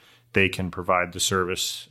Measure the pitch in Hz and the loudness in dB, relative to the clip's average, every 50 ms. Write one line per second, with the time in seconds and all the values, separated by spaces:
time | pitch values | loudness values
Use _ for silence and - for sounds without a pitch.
0 | _ _ _ _ _ _ - 101 95 90 - - 92 87 - 95 87 95 92 90 | _ _ _ _ _ _ 2 4 4 4 2 -2 -4 -6 -6 -4 0 2 2 2
1 | 87 87 87 92 - - 98 95 90 87 92 - - - - - - - | 2 0 -2 -4 -2 0 0 0 0 0 -2 -4 -4 -6 -6 -10 -14 -14